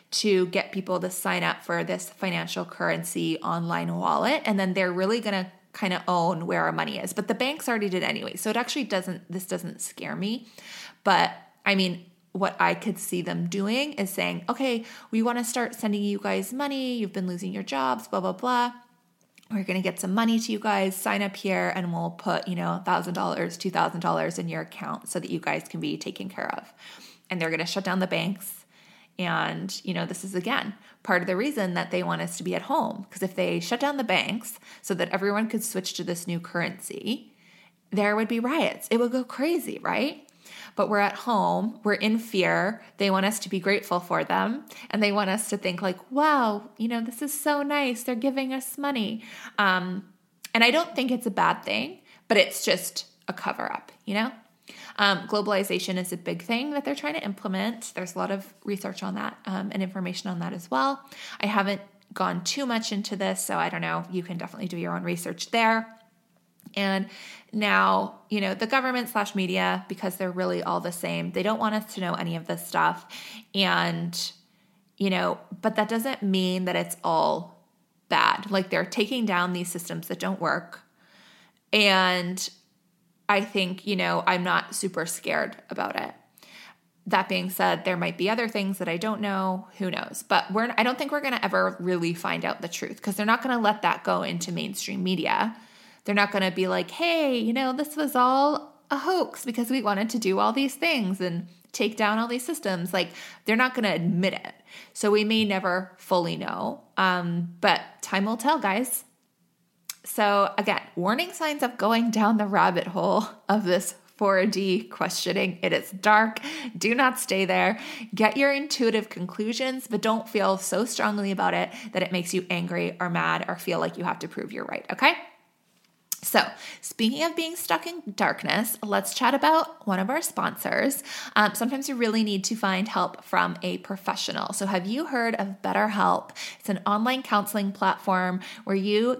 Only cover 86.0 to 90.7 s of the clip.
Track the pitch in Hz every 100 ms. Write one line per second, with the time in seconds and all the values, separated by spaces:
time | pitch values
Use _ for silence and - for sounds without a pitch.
86 | - - _ _ - - - - _ _
87 | - 190 185 185 180 - 185 170 185 180
88 | 175 170 180 226 226 214 190 196 170 170
89 | 220 214 208 196 190 185 - - 190 -
90 | - - - 196 - 202 233